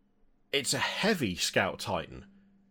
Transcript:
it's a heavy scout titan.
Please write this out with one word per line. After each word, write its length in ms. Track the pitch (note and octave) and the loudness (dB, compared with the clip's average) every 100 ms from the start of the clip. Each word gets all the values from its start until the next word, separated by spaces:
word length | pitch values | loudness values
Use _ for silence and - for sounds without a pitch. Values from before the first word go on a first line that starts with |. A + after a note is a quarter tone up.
| _ _ _ _ - | _ _ _ _ -4
it's 220 | C#3 B2 | -2 0
a 40 | C3 | 0
heavy 580 | - - G3+ F#3 G#2+ F2 | 0 2 2 2 0 0
scout 440 | - A#2 F#2+ - | 0 2 2 0
titan. 440 | A#2 F#2 C#2+ B1+ - - - _ _ | -4 -4 -4 -12 -18 -20 -20 _ _